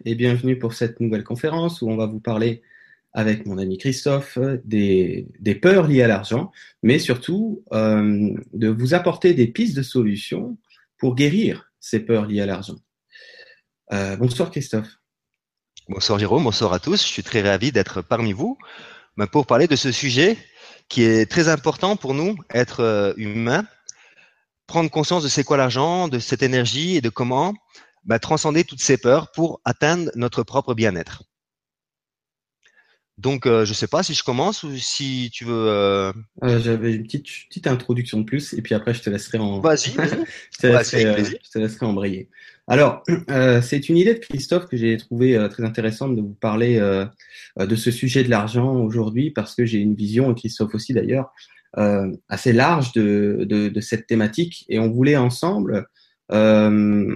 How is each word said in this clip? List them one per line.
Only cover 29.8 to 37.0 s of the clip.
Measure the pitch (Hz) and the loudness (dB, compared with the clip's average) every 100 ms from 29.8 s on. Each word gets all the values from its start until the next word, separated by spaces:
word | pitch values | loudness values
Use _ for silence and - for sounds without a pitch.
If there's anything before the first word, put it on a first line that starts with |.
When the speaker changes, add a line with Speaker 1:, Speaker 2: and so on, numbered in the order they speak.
| 151 175 160 117 | 0 0 -2 -4
Speaker 2:
notre | 120 - | -4 -2
propre | 110 131 135 | -2 -4 -2
bien-être. | 110 110 87 - - - _ _ _ _ _ _ _ _ _ _ _ _ _ _ _ _ _ _ - | 0 0 -2 -8 -14 -20 _ _ _ _ _ _ _ _ _ _ _ _ _ _ _ _ _ _ -6
Donc, | 127 135 127 | -4 0 4
euh, | 113 | 4
je | 104 | 2
sais | 107 110 | -2 -2
pas | 156 | -2
si | 185 | -2
je | 143 | -4
commence | - 123 180 208 | -2 -2 -2 -4
ou | 151 135 | -10 -10
si | - - 139 127 120 | -8 -6 -6 -6 -6
tu | - 117 | -8 -6
veux, | 117 110 | 0 0
euh, | 101 98 98 95 104 107 - | 2 2 2 -2 -6 -16 -4
Speaker 1:
Euh, | 127 117 | 0 2
j'avais | 117 113 117 | 2 0 0
une | 110 | -2